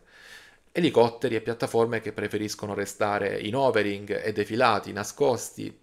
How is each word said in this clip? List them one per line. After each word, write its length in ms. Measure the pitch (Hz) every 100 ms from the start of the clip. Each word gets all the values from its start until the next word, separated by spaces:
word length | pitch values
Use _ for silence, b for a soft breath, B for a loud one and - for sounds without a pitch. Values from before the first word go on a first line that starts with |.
| _ B B B B B _
Elicotteri 640 | - 165 117 120 - 127 110
e 60 |
piattaforme 580 | 120 117 - 117 117 113
che 140 | 107
preferiscono 640 | 104 104 104 107 - 104 101
restare 640 | 98 - 104 104 101 101
in 160 | 104 127
hovering 640 | 131 110 101 101 104 101
e 80 | 110
defilati, 640 | 104 101 113 123 104 -
nascosti, 840 | 98 104 - 139 113 - - 107 -